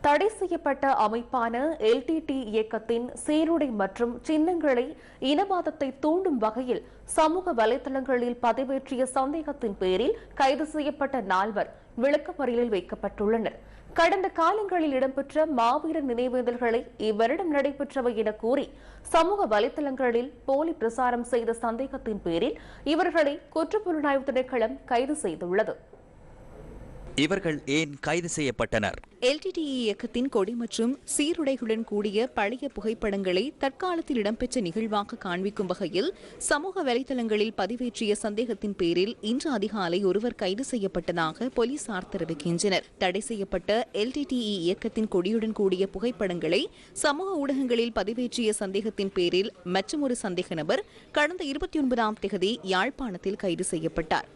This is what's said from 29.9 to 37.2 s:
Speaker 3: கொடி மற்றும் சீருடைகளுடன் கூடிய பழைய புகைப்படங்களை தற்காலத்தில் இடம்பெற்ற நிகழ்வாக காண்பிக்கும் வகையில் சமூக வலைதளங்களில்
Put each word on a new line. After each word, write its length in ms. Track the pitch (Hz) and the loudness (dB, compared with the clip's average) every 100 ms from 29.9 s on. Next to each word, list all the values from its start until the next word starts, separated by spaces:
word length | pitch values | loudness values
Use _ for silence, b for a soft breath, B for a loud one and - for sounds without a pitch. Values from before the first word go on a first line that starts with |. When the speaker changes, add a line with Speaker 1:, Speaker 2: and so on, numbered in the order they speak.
| 202 240 240 269 | -2 -4 -2 0
Speaker 3:
கொடி 180 | 208 190 240 | 0 0 -2
மற்றும் 320 | 233 - 233 277 - | -4 0 0 0 -4
சீருடைகளுடன் 680 | - 294 339 277 269 220 220 226 | 0 0 2 0 0 -2 -2 0
கூடிய 360 | 208 214 202 254 - | -2 0 0 0 0
பழைய 320 | 202 247 277 - | -2 -2 -6 -4
புகைப்படங்களை 640 | 208 226 220 196 190 180 262 - | -4 -2 -2 0 0 0 -2 -2
தற்காலத்தில் 580 | 269 - 370 339 - 247 | -4 -2 -2 -2 -2 0
இடம்பெற்ற 380 | 208 220 247 262 180 | 0 -2 -2 -2 -2
நிகழ்வாக 520 | 208 220 208 208 240 | -2 0 -2 -2 -8
காண்பிக்கும் 440 | 190 175 196 208 185 | -4 -2 -2 -2 -4
வகையில் 360 | 180 180 170 294 B B B - | -2 -2 0 -2 B B B 0
சமூக 360 | 294 370 370 285 | 0 0 -2 0
வலைதளங்களில் 640 | 240 269 262 | 0 0 -4